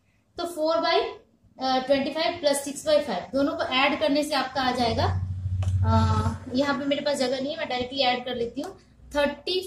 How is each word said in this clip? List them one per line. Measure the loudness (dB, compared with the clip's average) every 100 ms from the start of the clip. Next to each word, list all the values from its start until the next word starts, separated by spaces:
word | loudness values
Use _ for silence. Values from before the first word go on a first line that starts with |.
| _ _ _ -8
तो |
फ़ोर | -6 -2 0 2
by, | 2 2 0 -8 _ _ _ -6
अ, | 0 0
ट्वेंटी | 2 2 0
फ़ाइव | -2 -2 0
प्लस | 0 0
सिक्स | -2 -6 2
बाई | 2
फ़ाइव, | 2 -4 -2
दोनों | 0 0
को | 0 -2
ऐड | 2 2 2
करने | 2 2
से | 2
आपका | -2 -2 -2
आ | 0
जाएगा, | 2 0 2 0 0 -2 -4 -2 -2 0 2
अ, | 4 4 4 2 0 -4 -2
यहाँ | 0 0 0
पे |
मेरे | 0 0
पास | 0 0
जगह | 0 -2
नहीं | -4
है, | -4
मैं | -4
directly | -4 -4 0
add | 0 0
कर | -2
लेती | -4 -4 -6
हूँ, | -8 -10 -20 -20 -4 0
थर्टी | 0 -2 -4 -4